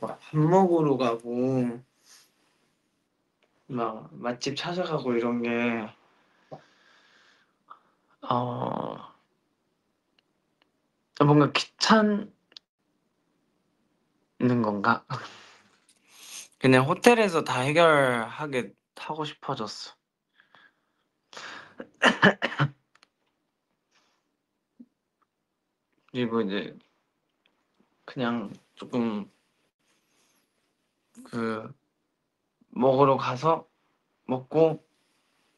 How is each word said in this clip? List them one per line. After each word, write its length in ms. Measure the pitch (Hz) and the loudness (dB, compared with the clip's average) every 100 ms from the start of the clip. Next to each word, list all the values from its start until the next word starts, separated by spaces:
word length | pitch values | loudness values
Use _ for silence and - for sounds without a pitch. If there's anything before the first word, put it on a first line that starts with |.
막 180 | 110 - | -10 -12
밥 180 | - 151 | -6 0
먹으러 600 | 156 185 185 170 151 127 | 4 4 4 4 2 2
가고 800 | 123 117 120 123 127 131 123 117 - _ _ - _ _ _ _ _ _ _ _ _ _ _ _ _ _ _ | 0 -2 -6 -2 0 0 -2 -6 -14 _ _ -20 _ _ _ _ _ _ _ _ _ _ _ _ _ _ _
막 420 | 127 110 110 - | -6 -6 -6 -14
맛집 420 | 143 120 123 139 131 | -10 -8 -6 -6 -6
찾아가고 580 | 165 180 170 151 127 117 | -6 -6 -4 -4 -2 0
이런 260 | 120 120 | 0 -2
게, 80 | 120 117 120 117 110 - _ _ _ _ _ - _ _ _ _ _ _ _ _ _ _ _ - _ _ _ _ | -2 -2 -2 -4 -8 -14 _ _ _ _ _ -20 _ _ _ _ _ _ _ _ _ _ _ -20 _ _ _ _
어, 760 | 277 123 123 123 - - 58 50 - _ _ _ _ _ _ _ _ _ _ _ _ _ _ _ _ _ _ _ _ - 147 | -4 -4 -4 -6 -6 -6 -8 -12 -18 _ _ _ _ _ _ _ _ _ _ _ _ _ _ _ _ _ _ _ _ 0 4
뭔가 260 | 147 143 | 6 4
귀찮은 760 | - - - - 220 214 202 202 _ _ - _ _ _ _ _ _ _ _ _ _ _ _ _ _ _ _ _ _ | 0 -6 -4 4 4 4 0 -6 _ _ -20 _ _ _ _ _ _ _ _ _ _ _ _ _ _ _ _ _ _
건가? 640 | 123 123 107 101 101 117 - | 0 2 0 0 0 0 -4
<laughs> 240 | 135 - - - - _ _ _ _ _ - - - - _ | -12 -12 -20 -20 -20 _ _ _ _ _ -20 -20 -20 -20 _
그냥 280 | 135 131 135 | 4 6 4
호텔에서 560 | 185 240 233 208 160 | 4 4 6 4 0
다 160 | - 127 | -2 -2
해결하게 1120 | 131 156 165 147 135 120 113 - 151 131 101 - _ - | 0 4 6 6 4 0 -4 -8 -6 -4 -6 -12 _ -16
하고 300 | - 156 151 | -12 -8 -8
싶어졌어. 680 | - - 123 107 - - - _ _ _ _ _ _ _ _ _ _ _ _ _ - - - - - - _ | -8 -10 -8 -8 -10 -18 -20 _ _ _ _ _ _ _ _ _ _ _ _ _ -18 -16 -16 -20 -20 -20 _
<coughs> 840 | 311 - 214 - - - 147 - _ _ _ _ _ _ _ _ _ _ _ _ _ _ _ _ _ _ _ _ 240 _ _ _ _ _ _ _ _ _ _ _ _ | 2 6 4 4 -4 -2 -2 -2 _ _ _ _ _ _ _ _ _ _ _ _ _ _ _ _ _ _ _ _ -20 _ _ _ _ _ _ _ _ _ _ _ _
그리고 300 | 123 120 113 | -6 -2 -2
이제 360 | 101 98 - - _ _ _ _ _ _ _ _ _ _ _ _ - | -2 -4 -8 -14 _ _ _ _ _ _ _ _ _ _ _ _ -16
그냥 460 | 143 120 120 98 - _ - | -6 -4 -4 -8 -14 _ -20
조금 540 | - 127 117 104 98 _ _ _ _ _ _ _ _ _ _ _ _ _ _ _ _ _ _ - 254 | -8 -4 -2 -4 -8 _ _ _ _ _ _ _ _ _ _ _ _ _ _ _ _ _ _ -20 -14
그 480 | 120 113 110 117 - _ _ _ _ _ _ _ _ _ | -8 -6 -8 -12 -18 _ _ _ _ _ _ _ _ _
먹으러 480 | - 131 131 139 131 | 0 2 4 4 4
가서 500 | 127 127 156 160 - _ _ _ _ _ - | -2 -2 0 -2 -4 _ _ _ _ _ -8
먹고 600 | 131 131 156 160 156 - _ _ _ _ _ _ | -8 -4 2 2 2 -10 _ _ _ _ _ _